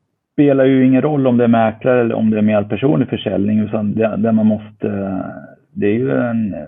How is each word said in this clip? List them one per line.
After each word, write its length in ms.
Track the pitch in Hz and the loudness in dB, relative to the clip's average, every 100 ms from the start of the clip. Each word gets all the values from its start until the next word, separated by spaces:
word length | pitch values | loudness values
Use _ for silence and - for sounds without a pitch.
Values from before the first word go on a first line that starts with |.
| _ _ _ | _ _ _
spelar 320 | - 143 135 | 0 2 4
ju 220 | 131 135 131 | 4 4 4
ingen 160 | 131 | 2
roll 240 | 147 151 131 | 2 0 2
om 100 | 120 | 2
det 80 | |
är 40 | 120 | 2
mäklare 520 | 117 110 110 131 123 | 2 0 0 0 2
eller 140 | 117 | 0
om 160 | 110 110 | 0 0
det 80 | 107 | 2
är 40 | |
mer 200 | 107 107 | 2 0
personlig 440 | 104 107 135 156 117 | -2 -2 0 0 -2
försäljning, 500 | 110 110 95 101 107 | -4 -4 -2 0 -2
utan 360 | 104 110 104 | -2 -4 -4
det, 220 | 104 110 98 | -2 -2 -2
det 160 | 113 | 0
man 140 | 110 107 | 2 2
måste, 420 | 107 - - 110 101 98 92 - - - - _ | 0 -6 -10 -6 -6 -6 -8 -10 -14 -20 -20 _
det 160 | 101 101 | -4 -2
är 80 | |
ju 180 | 110 135 | -2 -2
en, 380 | 135 123 113 107 82 | -2 -2 -4 -4 -8